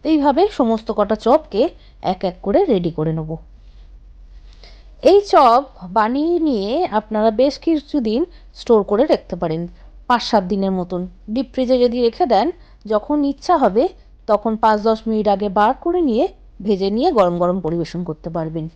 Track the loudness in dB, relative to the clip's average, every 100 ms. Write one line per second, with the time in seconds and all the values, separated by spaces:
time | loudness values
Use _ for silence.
0 | 0 2 2 2 0 0 0 0 -4 -4
1 | -2 -2 2 0 0 -2 -2 -4 -20 -8
2 | -6 -4 -6 -6 -2 0 2 0 -2 -4
3 | -4 -4 -8 -12 -14 -20 -20 -20 -20 -20
4 | -20 -20 -20 -20 -20 -20 -20 -20 -20 0
5 | 4 4 4 4 6 4 0 -16 -6 -2
6 | 0 0 0 0 0 -2 -2 -2 -2 -4
7 | -4 0 0 2 0 0 -2 -2 -2 -4
8 | -2 -2 -4 -8 -20 -16 2 2 2 0
9 | 2 0 -2 -8 -4 -4 -8 -14 -20 -20
10 | -2 -2 0 -2 0 -2 -2 -2 -4 -6
11 | -8 -14 -8 -6 -6 -4 0 2 2 2
12 | -2 0 2 2 0 -4 -20 -20 -4 -4
13 | 0 -2 -2 -4 0 2 4 2 0 -4
14 | -20 -16 -2 -2 0 0 2 2 0 0
15 | -2 -2 0 0 0 2 0 0 -2 0
16 | 0 0 -2 -4 -20 -10 -4 -2 0 0
17 | 0 2 2 2 -2 -2 -4 -4 -6 -8
18 | -8 -10 -10 -8 -8 -8 -10